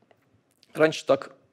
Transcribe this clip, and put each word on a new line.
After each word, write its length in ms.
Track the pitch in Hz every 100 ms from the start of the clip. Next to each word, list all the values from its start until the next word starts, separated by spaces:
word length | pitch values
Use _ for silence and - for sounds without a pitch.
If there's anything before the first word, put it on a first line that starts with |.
| _ _ _ _ _ _ _
Раньше 300 | 160 156 156
так 320 | - 139 - - _